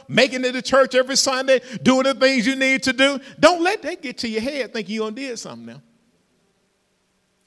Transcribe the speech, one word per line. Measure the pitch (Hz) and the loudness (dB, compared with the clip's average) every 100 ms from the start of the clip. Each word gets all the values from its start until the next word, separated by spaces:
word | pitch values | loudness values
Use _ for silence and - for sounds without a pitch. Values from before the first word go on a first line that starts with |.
| - | -4
making | 214 262 254 | 0 2 0
it | 254 | -4
to | 254 | -4
church | - 269 262 | 0 2 4
every | 254 254 262 | 2 0 0
Sunday, | 277 262 269 240 240 226 | -2 -2 2 0 0 -2
doing | 147 262 | 2 4
the | 269 | 2
things | 262 269 262 214 | 2 2 2 0
you | 269 | 0
need | 262 269 | 0 0
to | 262 | 0
do. | 247 269 277 - - | 2 2 0 -8 4
Don't | 311 349 | 4 4
let | 349 415 | 0 -2
that | 285 349 | -6 -10
get | 254 - | -10 -8
to | 233 | -6
your | 214 | -4
head | 247 294 214 | -4 -6 -6
thinking | 226 185 | -8 -8
you | 214 | -6
done | 220 | -6
did | 220 269 226 | -8 -10 -12
something | 175 117 117 | -14 -16 -16
now. | 135 _ _ _ _ _ _ _ _ _ _ _ _ _ _ _ _ | -20 _ _ _ _ _ _ _ _ _ _ _ _ _ _ _ _